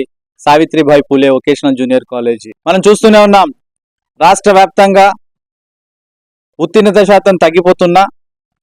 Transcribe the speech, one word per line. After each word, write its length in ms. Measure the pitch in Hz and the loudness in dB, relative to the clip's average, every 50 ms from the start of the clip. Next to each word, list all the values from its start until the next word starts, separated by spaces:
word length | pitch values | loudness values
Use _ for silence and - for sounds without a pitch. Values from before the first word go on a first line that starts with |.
| 135 - _ _ _ _ _ _ | -2 -4 _ _ _ _ _ _
సావిత్రిబాయి 600 | - 151 143 151 165 156 - 160 151 143 147 143 | -2 0 2 2 0 0 -2 -2 0 2 2 0
పూలే 280 | 135 - 139 135 139 139 | 0 0 -2 0 0 0
వొకేషనల్ 460 | 135 127 - 147 143 - - 143 135 | 0 -2 -2 -4 -4 -2 -2 -4 -4
జూనియర్ 280 | 123 127 123 127 127 - _ | -4 -4 -4 -4 -4 -4 _
కాలేజీ. 400 | 123 123 120 120 117 113 - 110 - _ _ | -12 -6 -6 -6 -6 -6 -10 -20 -20 _ _
మనం 140 | 160 180 190 170 | -4 -4 -2 0
చూస్తూనే 320 | 202 214 - - 220 214 214 | 0 0 2 2 2 2 2
ఉన్నాం, 340 | 208 208 202 196 180 151 - _ _ _ _ _ _ _ _ _ _ _ _ _ | 2 2 2 0 0 -2 -6 _ _ _ _ _ _ _ _ _ _ _ _ _
రాష్ట్ర 320 | 151 175 196 - - 208 | 0 0 0 0 0 0
వ్యాప్తంగా 600 | 196 190 196 175 _ - 196 196 196 196 196 202 - - _ _ _ _ _ _ _ _ _ _ _ _ _ _ _ _ _ _ _ _ _ _ _ _ _ _ _ - | 2 2 0 0 _ 0 0 2 2 2 2 2 0 -4 _ _ _ _ _ _ _ _ _ _ _ _ _ _ _ _ _ _ _ _ _ _ _ _ _ _ _ -8
ఉత్తీర్ణత 440 | 156 165 - 214 202 208 180 214 202 | -8 -8 -6 -6 -4 -2 0 0 0
శాతం 320 | 196 202 190 - 202 190 | 2 0 0 0 0 -2
తగ్గిపోతున్నా 680 | 165 175 165 160 180 170 180 180 - 185 175 175 185 196 202 _ _ _ _ _ _ _ _ _ _ | 0 -2 -2 -2 -2 0 0 -2 0 -2 0 0 0 0 -2 _ _ _ _ _ _ _ _ _ _